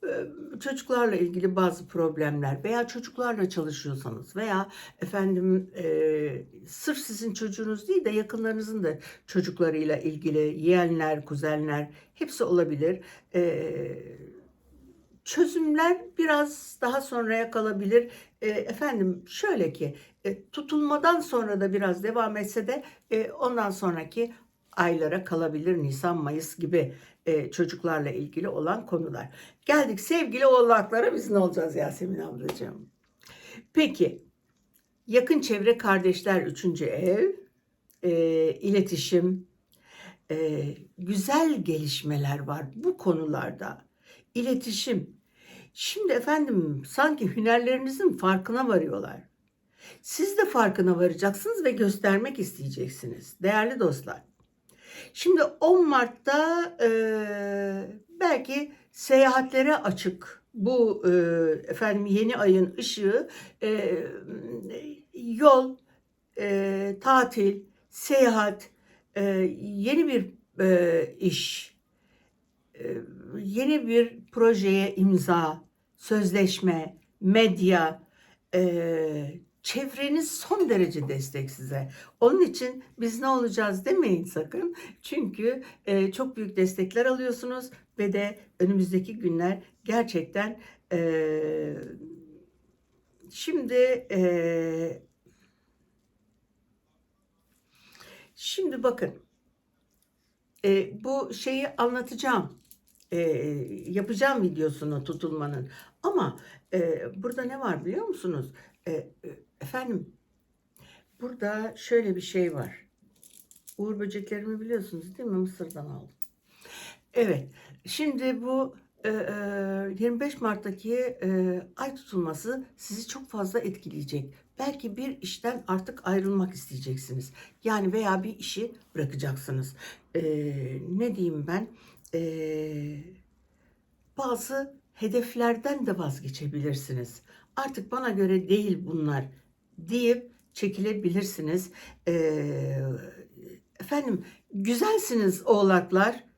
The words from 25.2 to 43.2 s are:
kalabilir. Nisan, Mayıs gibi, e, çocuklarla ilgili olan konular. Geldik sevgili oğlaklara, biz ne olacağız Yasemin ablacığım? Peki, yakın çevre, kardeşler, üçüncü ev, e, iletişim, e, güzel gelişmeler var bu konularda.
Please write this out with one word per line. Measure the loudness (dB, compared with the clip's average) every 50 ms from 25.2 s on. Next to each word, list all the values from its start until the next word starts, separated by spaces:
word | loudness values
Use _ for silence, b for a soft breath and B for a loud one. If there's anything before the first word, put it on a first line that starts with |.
| -4
kalabilir. | -2 -2 0 0 0 -2 -2 0 0 0 0 0
Nisan, | -2 -4 -2 -2 0 0 0 -2
Mayıs | -2 -4 -4 -6 -8 -8
gibi, | -8 -6 0 2 2 2 2 B B B B B B _
e, | 0 0 0 0 -2
çocuklarla | -2 -2 -2 -2 -2 -4 -4 -2 -2 0 -2 -2
ilgili | -4 -4 -8 -6 -6 -6 -6 -4
olan | -4 -2 -2 -2 -2 -2 -4
konular. | -4 -2 -2 -2 -2 -6 -8 -10 -10 B B B B B B _
Geldik | 2 4 4 4 2 0 -6
sevgili | -2 0 0 0 0 0 0 4 6
oğlaklara, | 8 8 8 8 8 8 6 6 2 0 2 2 2 0
biz | -2 -4 2
ne | 4 4
olacağız | 4 4 2 0 -2 -2 -2
Yasemin | -2 -2 -2 -4 -6 -6 -6 -4 -6
ablacığım? | -6 -8 -10 -8 -6 -8 -6 -6 -8 -10 -10 -14 -18 -20 _ _ _ _ _ _ B B B B B B B B B _ _
Peki, | 2 2 2 2 2 2 2 2 -4 -18 _ _ _ _ _ _ _ _ _ _ _ _ _ _ _ _
yakın | 2 2 2 4 6 2 2
çevre, | 4 0 0 2 4 4 4 4
kardeşler, | 4 4 4 4 6 4 2 2 2 2 2 2 2
üçüncü | 0 -6 -2 -2 -2 -2 0 -2
ev, | -4 -2 0 2 2 2 4 2 0 0 -4 -12 _ _ _ _ _ _ _ _ _ _ _ -2
e, | 0 2 2 2 2 4 4 2 2 0
iletişim, | -2 0 2 2 2 2 2 0 -4 -2 2 2 4 4 4 0 -2 -6 _ _ _ _ _ _ B B B B B B B B B _ _
e, | -4 -2 -2 -2 0 -2 -2 -4 -6 -8 -16 -20 _ -12
güzel | -6 -4 -2 -2 0 2 2 4 4 4 2 0 0
gelişmeler | -2 -2 -2 -2 -4 -4 -4 -4 -4 -2 -2 0 -2 -2 -4
var | -4 -6 -8 -8 -8 -12 -12
bu | -4 -4 -4 -4
konularda. | 0 0 0 2 2